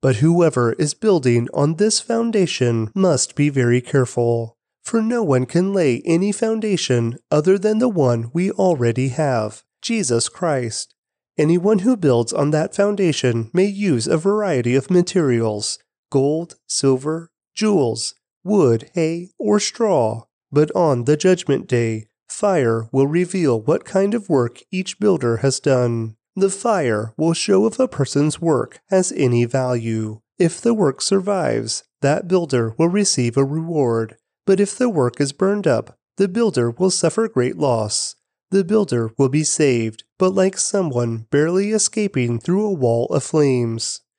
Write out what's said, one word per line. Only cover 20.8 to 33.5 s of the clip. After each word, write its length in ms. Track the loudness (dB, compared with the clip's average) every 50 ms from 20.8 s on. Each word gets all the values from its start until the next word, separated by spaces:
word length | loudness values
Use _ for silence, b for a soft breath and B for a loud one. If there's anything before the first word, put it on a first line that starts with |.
| 2 2 2 0 2
the 140 | 0 0
judgment 500 | 2 4 2 2 2 0 -2 -2 -2 0
day, 400 | -2 -2 0 0 0 -4 -6 -8 _ _ _ _ _
fire 580 | -8 -2 0 0 2 2 2 2 0 0 -4 -4 0
will 120 | 0 0
reveal 540 | 2 2 0 -2 0 -2 -2 0 0 0 0
what 240 | 0 0 -2 -2 -2
kind 300 | -2 -2 0 0 0 -2
of 160 | -4 -2 0
work 340 | 0 0 0 0 -4 -12 -18 _
each 260 | -6 -6 -6 -6 -6
builder 400 | _ 0 2 2 2 0 -2 -2
has 220 | 0 0 -2 -2 0
done. 560 | 0 0 2 2 2 0 0 -2 -6 -8 -10 _ _ _ _
The 140 | -2 -2 0
fire 640 | -2 -2 -2 -2 0 0 0 0 0 -2 -2 -6 -6
will 160 | -2 0 0 0
show 320 | -2 0 2 2 2 2
if 140 | 0 0 0
a 80 | -2
person's 520 | -2 0 -4 -4 -2 0 0 0 0 -2 -2
work 400 | -2 0 0 0 -2 -4 -10 -20 _ _
has 220 | 0 0 0 0
any 340 | -2 0 0 2 2 2 0
value. 760 | 0 0 -2 -2 -2 -2 -2 -2 -4 -4 -4 -4 -6 -8 -14 _ _ _
If 240 | _ -2 -2 -2 -2
the 120 | -2 0 0
work 280 | 2 0 -2 -2 -2
survives, 840 | -4 -2 -2 -2 -2 -2 -2 -2 -2 -2 -2 -2 -4 -6 -8 -10 _ _ _ _
that 280 | 0 0 0 0 -2 0
builder 440 | 0 0 0 0 0 0 0 -2 -2
will 100 | 0 0
receive 480 | 0 2 0 0 0 0 0 0 0 2
a 80 | 0 0
reward. 720 | 0